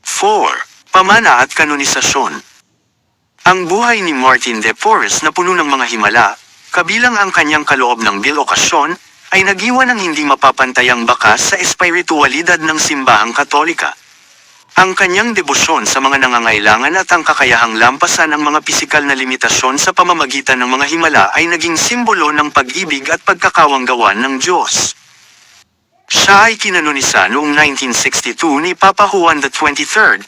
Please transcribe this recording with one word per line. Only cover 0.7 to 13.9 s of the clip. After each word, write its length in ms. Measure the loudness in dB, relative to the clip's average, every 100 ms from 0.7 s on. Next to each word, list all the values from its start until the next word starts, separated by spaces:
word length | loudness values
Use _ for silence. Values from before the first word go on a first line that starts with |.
| _ _
pamana 480 | 0 4 4 4 2
at 160 | 0 -2
kanonisasyon. 800 | -2 -2 -2 -2 0 0 -2 -6 -16 _ _ _ _ _ _ _ _ _ 0
Ang 120 | 0 0
buhay 320 | 0 2 0
ni 80 | 0
Martin 480 | 0 2 2 0 -2
de 160 | -2 -2
Porres 480 | 2 2 2 -2
na 80 | -2
puno 240 | -2 -2 0
ng 120 | 0
mga 180 | -2 -2 -2
himala, 400 | 0 2 2 0 -16 _ -6 -4
kabilang 400 | -2 0 0 2
ang 160 | 0
kanyang 320 | 0 0 0
kaloob 400 | 0 0 0 0
ng 160 | -2 -2
bilokasyon, 760 | -4 -2 -2 0 0 0 -2 -6 -12 _ -4
ay 80 | -2 0
nag-iwan 420 | -2 -2 0 0
ng 100 | 0
hindi 180 | -2 -4 -2
mapapantayang 800 | 2 2 2 -2 0 0 0 0
bakas 460 | 2 2 2 0
sa 20 | -2
espiritualidad 1000 | -2 -2 -2 0 -2 0 0 0 0 0
ng 180 | 0 -2
simbahang 560 | -2 0 2 2 2
Katolika. 600 | -2 -2 0 0 -2 -6